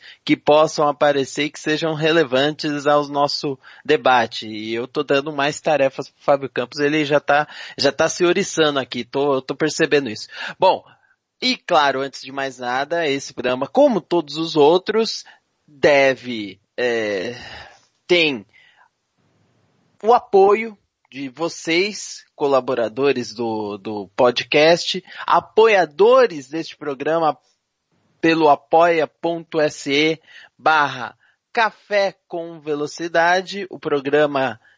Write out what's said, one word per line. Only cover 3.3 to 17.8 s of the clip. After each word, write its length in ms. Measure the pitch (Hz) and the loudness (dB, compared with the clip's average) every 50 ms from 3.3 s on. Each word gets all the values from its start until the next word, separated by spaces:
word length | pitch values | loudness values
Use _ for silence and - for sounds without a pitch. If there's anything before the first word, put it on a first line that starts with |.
| - - - 151 135 - _ - - - _ | -2 -6 -6 -8 -8 -8 _ -20 -20 -20 _
debate. 640 | 123 147 151 - 131 127 123 117 113 - - - 107 | 0 0 2 2 2 2 2 2 0 -4 -12 -12 -12
E 240 | 110 107 107 110 | -12 -10 -8 -6
eu 160 | 113 113 120 131 | -6 -6 -6 -6
tô 140 | _ 156 | _ -6
dando 320 | 147 - 147 139 139 156 156 | -2 0 0 -2 -2 -4 -6
mais 260 | 139 139 147 147 - | -4 -4 -4 -4 -4
tarefas 500 | - 170 156 143 139 135 - - 139 - | -2 -2 0 2 2 0 0 -4 -12 -14
pro 140 | _ _ _ | _ _ _
Fábio 260 | - 143 139 139 131 | 0 0 0 0 -6
Campos, 300 | - - 123 123 - 147 | -6 -6 -6 -6 -6 -4
ele 240 | 147 143 151 156 151 | -2 -2 0 -2 -2
já 140 | 139 151 143 | 0 0 -2
tá, 280 | - - 143 143 151 - - - - - - | 0 2 0 0 0 -2 -8 -18 -18 -18 -10
já 160 | - - 139 | -2 -2 -2
tá 160 | 135 - 160 165 | 0 0 -2 -2
se 160 | - - 185 | 0 0 0
oriçando 540 | 175 175 190 190 - - - 160 151 143 139 | 2 2 0 -2 -4 0 0 0 0 0 -2
aqui, 260 | 123 - - 123 117 | -6 -6 -8 -10 -10
tô, 380 | - - 139 139 147 139 131 | -6 -4 -2 0 0 0 -2
tô 140 | 131 - 147 | -2 -6 -6
percebendo 540 | - 160 151 147 - 165 147 143 147 139 120 | -4 -4 -4 0 0 0 2 2 0 0 -2
isso. 180 | 107 - - - - - - - 175 _ | -8 -10 -14 -18 -16 -14 -14 -14 -6 _
Bom, 260 | - 190 160 107 - - _ _ _ _ _ _ _ _ _ _ | 2 2 2 0 -4 -16 _ _ _ _ _ _ _ _ _ _
e 160 | - 254 254 | -4 -4 -4
claro, 460 | 196 _ - 180 160 143 139 131 131 | -4 _ 0 2 2 2 2 0 -2
antes 200 | 135 139 131 - | -4 -6 -8 -14
de 100 | - 131 | -16 -12
mais 260 | 131 139 135 135 127 120 | -8 -8 -8 -8 -8 -8
nada, 500 | 127 123 123 131 139 147 165 170 165 147 | -6 -4 -4 -4 -4 -4 -4 -4 -2 -2
esse 240 | 139 139 - - | -2 -4 -6 -10
programa, 360 | - - 120 123 127 127 170 - | -14 -6 -4 -4 -2 -4 -4 -4
como 340 | _ - 285 294 233 185 | _ 2 4 4 2 0
todos 360 | - _ - 175 160 143 143 156 | -4 _ -2 -2 -2 -4 -8 -8
os 180 | 165 165 156 | -8 -4 2
outros, 680 | 160 143 143 170 185 - - 208 220 226 202 - - - - - _ _ _ _ _ _ _ | 4 6 6 6 4 2 0 -2 -2 -2 -2 -4 -10 -14 -18 -20 _ _ _ _ _ _ _
deve, 920 | 151 139 131 170 143 139 139 135 131 120 117 127 123 110 104 98 95 _ _ _ _ | _ 0 2 4 4 6 4 2 2 -2 -6 -10 -8 -8 -8 -10 -12 _ _ _ _
é, 640 | - - 123 117 113 110 107 101 95 87 123 120 - - - - - - - - _ | -4 -4 -2 -2 -2 -2 -2 -4 -4 -6 -8 -10 -12 -16 -18 -18 -20 -20 -20 -20 _